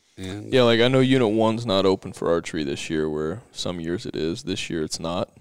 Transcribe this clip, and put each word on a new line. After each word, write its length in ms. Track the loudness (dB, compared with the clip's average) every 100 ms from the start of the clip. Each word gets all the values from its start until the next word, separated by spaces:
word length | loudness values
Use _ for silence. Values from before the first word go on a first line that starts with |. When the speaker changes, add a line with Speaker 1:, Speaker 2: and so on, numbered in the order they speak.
| _ -14
Speaker 1:
And 340 | -12 -10 0
Speaker 2:
Yeah, 120 | 4
like, 160 | 6 6
I 80 | 4
know 100 | 4
Unit 300 | 4 4 4
one's 340 | 4 2 0
not 220 | 0 2 4
open 260 | 2 -2
for 160 | -4 0
archery 360 | 0 -2 -4
this 260 | -4 -6 -4
year, 180 | -2 -2
where 340 | -2 -4 -6 -12
some 260 | -10 -8 -6
years 260 | -4 -6
it 120 | -6 -4
is. 260 | -4 -4
This 260 | -6 -6 -6
year 140 | -6
it's 160 | -6 -6
not, 320 | -6 -4 -6 _